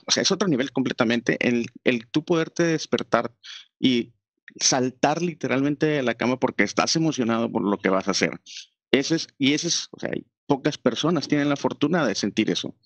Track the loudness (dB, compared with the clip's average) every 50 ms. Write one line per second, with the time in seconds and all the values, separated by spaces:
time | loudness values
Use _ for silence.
0 | -6 -2 0 0 0 0 0 0 0 2 2 0 0 -2 -2 -2 -2 -2 0 0
1 | 2 2 2 0 0 0 0 0 0 0 0 0 -2 -4 -8 -4 0 0 0 0
2 | -2 -4 -4 -2 0 0 0 0 0 -2 -2 0 0 2 0 0 -2 -2 -2 -2
3 | 0 2 2 2 2 0 -6 _ -20 -20 -20 -20 -20 _ _ 0 0 2 2 2
4 | 0 -2 _ _ _ _ _ _ _ -20 -8 -2 0 0 2 2 0 0 0 _
5 | 0 2 2 0 -2 -4 -4 -4 -4 -2 0 0 0 0 0 0 0 0 2 0
6 | 0 -2 -2 0 0 0 0 0 0 0 0 0 0 0 0 0 0 2 2 0
7 | 0 0 0 0 0 0 0 0 0 -2 -2 -2 0 0 0 0 2 2 0 2
8 | 0 0 0 0 0 0 -2 -4 _ -16 -16 -16 -18 -18 _ _ _ _ -4 -4
9 | -2 -2 -4 -4 -4 -8 _ 0 0 2 2 0 -2 -2 -4 -4 -6 -8 -12 -10
10 | -8 -8 -8 -8 -10 _ _ _ _ -2 -2 0 0 -2 -2 -2 0 -2 0 0
11 | 0 0 0 -2 -2 -2 -2 0 0 0 -2 -2 -2 -4 -2 0 0 0 2 2
12 | 0 0 0 -2 -2 -2 0 0 0 0 0 -2 -4 -6 -10 _ _